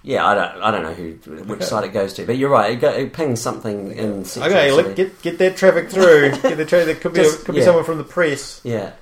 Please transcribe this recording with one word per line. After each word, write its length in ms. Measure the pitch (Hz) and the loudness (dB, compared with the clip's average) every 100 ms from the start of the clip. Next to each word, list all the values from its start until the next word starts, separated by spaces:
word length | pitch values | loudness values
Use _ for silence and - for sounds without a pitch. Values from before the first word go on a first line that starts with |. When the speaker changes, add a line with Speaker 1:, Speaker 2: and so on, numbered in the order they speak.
Speaker 1:
yeah, 220 | - 87 85 | -4 0 2
I 100 | 101 | 2
don't, 280 | 87 92 | -2 -4
I 80 | 107 | -4
don't 120 | 104 | -2
know 100 | 80 | -6
who, 180 | 82 82 80 73 78 98 | -8 -12 -14 -16 -16 -12
which 40 | 101 | -8
Speaker 2:
Okay. 40 | 92 | -4
Speaker 1:
site 180 | 110 | -4
it 60 | 98 | -4
goes 200 | 104 98 | -4 -4
to, 120 | - 92 | -6 -6
but 120 | 127 | -2
you're 120 | 139 | 2
right, 220 | 127 104 | 2 2
it, 20 | 120 | 0
go, 120 | 143 | 0
it 200 | 110 135 | 0 -6
pings 300 | - 151 113 | -4 -4 -4
something 500 | 131 110 110 101 98 | -6 -6 -8 -8 -8
in 320 | - 107 98 | -6 -6 -6
central 300 | 92 - 151 | -8 -6 0
Speaker 2:
Okay, 160 | 190 139 | 2 4
Speaker 1:
City. 140 | 143 185 | 4 2
Speaker 2:
let, 80 | - | -2
get, 260 | 190 - | -4 -4
get 140 | 170 165 | -8 0
that 180 | 185 185 | 0 4
traffic 320 | 190 170 170 | 4 4 0
through. 420 | 185 185 151 139 | 4 8 8 6
Speaker 1:
<laughs> 100 | 135 | 2
Speaker 2:
Get 140 | 262 151 | -2 -2
the 80 | 156 | 0
traffic. 200 | 175 160 | 2 2
There 100 | 156 | -2
could 180 | 165 | -2
be 80 | 170 | 2
Speaker 1:
Just, 180 | 156 156 | 2 2
Speaker 2:
a, 40 | - | -2
could 100 | 143 | 2
be 40 | |
Speaker 1:
yeah. 60 | 131 | 4
Speaker 2:
someone 180 | 170 156 | 4 2
from 120 | 160 | -4
the 60 | |
press. 580 | 131 180 160 135 - - | -6 -2 -2 -2 -8 -12
Speaker 1:
Yeah, 280 | 123 113 95 - | -8 -6 -8 -14